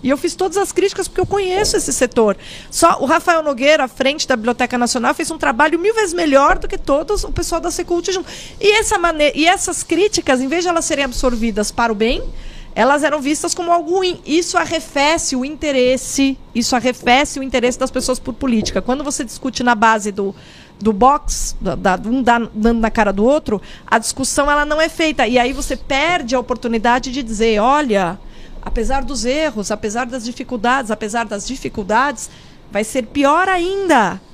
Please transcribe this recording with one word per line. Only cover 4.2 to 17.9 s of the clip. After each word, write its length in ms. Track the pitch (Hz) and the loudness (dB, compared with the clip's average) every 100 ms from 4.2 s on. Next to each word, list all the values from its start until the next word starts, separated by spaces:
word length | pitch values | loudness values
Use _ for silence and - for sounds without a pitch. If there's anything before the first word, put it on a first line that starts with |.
| - | -2
da 80 | 254 | 0
Biblioteca 400 | 220 233 247 247 | 0 0 -2 0
Nacional, 380 | 240 254 233 | 0 0 0
fez 160 | 302 320 | 0 -4
um 80 | 320 | -2
trabalho 400 | 294 233 302 330 | -2 2 2 2
mil 160 | 392 | 0
vezes 180 | 453 403 | 2 0
melhor 460 | 349 320 269 285 381 | 0 4 4 4 2
do 100 | - | -2
que 80 | 392 | -6
todos 480 | - 285 339 415 | 0 0 0 -4
o 80 | - | -2
pessoal 260 | - 339 330 | -4 -2 -2
da 120 | 339 | -4
Secult 420 | - 339 349 349 | -6 -2 -2 0
junto. 160 | 381 - - - - | -4 -6 -12 -16 0
E 180 | 403 415 | 2 4
essa 200 | 427 415 | 2 0
mane-, 340 | 339 311 294 | 0 2 0
e 120 | - 330 | 2 2
essas 360 | 381 - 330 | 2 -2 -6
críticas, 600 | - 330 403 359 311 262 | -2 0 2 0 0 0
em 40 | 262 | 2
vez 160 | 330 | -2
de 60 | 349 | 0
elas 160 | 339 | -2
serem 220 | 320 285 277 | -2 -2 -2
absorvidas 640 | 240 262 240 233 208 208 | 0 -2 0 -2 -2 -4
para 200 | - 233 | -2 -2
o 40 | |
bem, 280 | 208 220 302 - - - - - | 0 0 -2 -6 -8 -12 -16 -10
elas 280 | - 233 285 | 0 2 4
eram 180 | 294 302 | 2 0
vistas 320 | 269 302 349 | -2 -2 -2
como 180 | - 339 | -4 0
algo 200 | 349 311 | 0 2
ruim. 280 | 370 370 339 - | 0 0 -4 0
Isso 320 | 311 339 349 | 0 2 -2
arrefece 760 | 320 330 320 285 285 320 - | 0 -4 -2 0 2 2 0
o 80 | 262 | -4
interesse, 920 | 262 311 311 269 247 254 - - 269 262 - | -4 -4 0 2 4 2 -2 2 2 0 -4
isso 220 | - 240 254 | -4 0 0
arrefece 640 | 247 240 247 247 294 277 | 0 -2 4 4 4 -4
o 20 | |
interesse 360 | 269 254 240 247 | -4 0 0 0
das 120 | 262 | -2